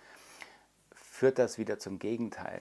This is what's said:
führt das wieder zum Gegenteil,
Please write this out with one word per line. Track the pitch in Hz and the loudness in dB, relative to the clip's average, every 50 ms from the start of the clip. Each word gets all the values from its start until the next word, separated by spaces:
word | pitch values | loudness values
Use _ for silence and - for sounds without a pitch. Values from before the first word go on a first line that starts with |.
| - - - - - - - - - - - - _ _ _ _ _ - - - - - | -20 -20 -20 -20 -20 -20 -20 -18 -18 -20 -20 -20 _ _ _ _ _ -20 -20 -20 -20 -20
führt | - - 127 135 131 - | 0 4 6 6 6 6
das | 123 107 - - | 2 2 0 -2
wieder | 110 104 104 101 | -4 -4 -4 -4
zum | - 95 98 90 | -6 -8 -8 -6
Gegenteil, | - 104 117 120 117 104 - - - - - - | -4 -4 -2 -2 -4 -4 -6 -8 -8 -8 -8 -10